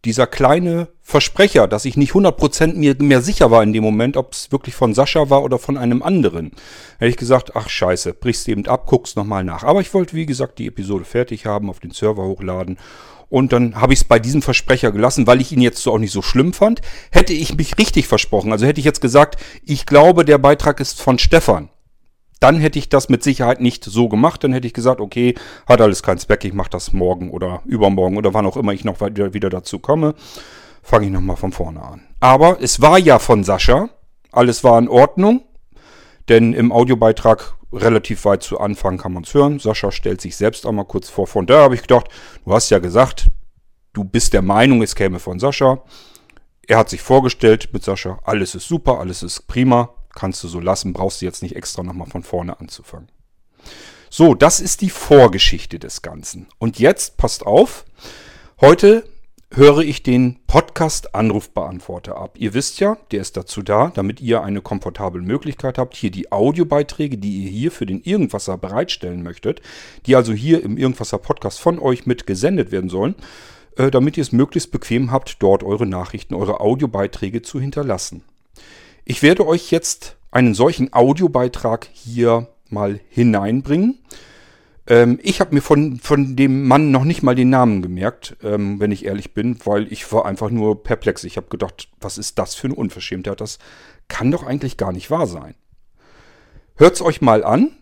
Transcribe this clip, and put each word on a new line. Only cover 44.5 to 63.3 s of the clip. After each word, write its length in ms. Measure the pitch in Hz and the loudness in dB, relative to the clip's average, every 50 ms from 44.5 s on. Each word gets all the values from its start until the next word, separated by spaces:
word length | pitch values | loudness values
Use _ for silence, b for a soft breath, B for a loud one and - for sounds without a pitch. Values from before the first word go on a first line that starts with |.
| 101 107 120 135 131 117 | 2 4 4 4 4 2
es 140 | 110 - - | 2 -2 -2
käme 220 | - 101 95 92 87 | -2 -2 -2 -2 -6
von 220 | - - 92 92 | -10 -10 -8 -4
Sascha.“ 420 | 113 139 143 - 139 131 131 131 b b b b b b b b b b b b b _ _ _ _ | -4 -4 0 2 2 2 2 0 b b b b b b b b b b b b b _ _ _ _
Er 100 | - 110 | 2 2
hat 140 | 113 110 - | 2 2 0
sich 100 | 95 90 | -4 -12
vorgestellt 680 | - - 131 135 131 127 - - - 113 110 110 - - | -2 2 2 4 4 2 -2 2 4 4 4 4 0 -8
mit 120 | - 104 - | -8 -8 -6
Sascha, 340 | - 98 - - 92 92 - - | -6 -8 -6 -8 -10 -10 -8 -6
alles 300 | - 107 104 95 - - | -4 -4 -4 -4 -6 -8
ist 140 | 92 - - | -14 -8 -6
super, 320 | 165 156 - - 123 - | -6 -4 0 -2 -2 -2
alles 220 | 87 92 87 - | -4 -10 -10 -10
ist 240 | 87 87 - - _ | -10 -12 -12 -14 _
prima, 480 | - - 123 127 131 123 120 120 120 _ - - _ _ | -8 -2 0 2 2 2 2 0 -2 _ -20 -20 _ _
kannst 300 | - - 95 87 - - | -8 -8 -8 -8 -8 -12
du 40 | 87 | -12
so 120 | 85 87 | -12 -6
lassen, 320 | 85 92 95 - - 98 | -4 -4 -4 -2 -4 -8
brauchst 280 | 87 87 95 95 - - | -8 -6 -6 -6 -6 -8
du 40 | 92 | -10
jetzt 180 | 90 - - | -10 -10 -10
nicht 140 | - 87 - | -14 -12 -14
extra 260 | - - - - - | -14 -14 -12 -12 -12
nochmal 240 | 90 90 87 90 85 | -12 -12 -12 -14 -16
von 160 | - - 90 | -12 -14 -14
vorne 380 | 87 - - 87 85 87 - _ | -12 -8 -10 -8 -8 -10 -12 _
anzufangen. 480 | 87 - - - - - - - - _ _ _ _ _ _ _ _ _ B B B B B B B B B B B B | -16 -20 -20 -20 -20 -20 -20 -20 -20 _ _ _ _ _ _ _ _ _ B B B B B B B B B B B B
So, 260 | - - 160 160 123 | 2 4 6 6 6
das 240 | - 139 165 170 - | 6 4 4 4 0
ist 200 | - 185 - - | -4 -4 -4 -4
die 100 | 202 185 | -4 -6
Vorgeschichte 880 | - - - - 147 143 123 113 90 95 - - - 82 - - - 82 | -6 -8 2 6 8 8 8 8 6 4 2 2 2 2 -6 -12 -14 -14
des 220 | - - - - | -14 -14 -16 -16
Ganzen. 440 | - 85 80 78 - - - 87 90 _ _ _ | -16 -16 -18 -16 -18 -18 -18 -18 -20 _ _ _
Und 180 | 110 117 - - | -6 -6 -2 2
jetzt, 380 | 113 151 196 - - - _ | 4 4 4 2 -6 -10 _
passt 280 | - - 113 - - - | -4 -4 -4 -4 -6 -4
auf, 400 | - 123 151 180 - - - - - B B B B B B B B B B B B B B | 2 4 4 4 2 -2 -16 -20 -20 B B B B B B B B B B B B B B
heute 480 | - 143 170 170 - 202 220 226 220 - - - - - - _ _ _ | 4 6 6 6 6 4 4 4 0 -10 -20 -20 -20 -20 -20 _ _ _
höre 300 | - 123 139 147 143 151 | 4 8 8 8 8 6
ich 240 | 160 151 143 - - | 0 -2 -4 -6 -2
den 340 | 131 123 123 127 123 123 _ _ | 0 2 2 2 0 -2 _ _
Podcast 680 | - - 170 - - - - 165 156 - - - - - | 2 2 2 2 0 -4 -4 -4 -4 -4 -8 -10 -8 -4
Anrufbeantworter 1000 | 98 110 110 98 104 - - _ 104 85 82 92 90 - - 90 87 - 104 - | -2 -2 0 -2 -2 -6 -6 _ -8 -8 -8 -12 -14 -14 -16 -16 -16 -14 -14 -14
ab. 200 | - 95 - _ - | -14 -14 -16 _ -8
Ihr 160 | 117 107 98 | -8 -4 -4
wisst 240 | 127 143 - - - | -4 -6 -6 -4 -2
ja, 180 | 196 202 220 - _ _ | -2 -2 -2 -4 _ _
der 100 | - 101 | -8 -8
ist 140 | 95 - | -8 -8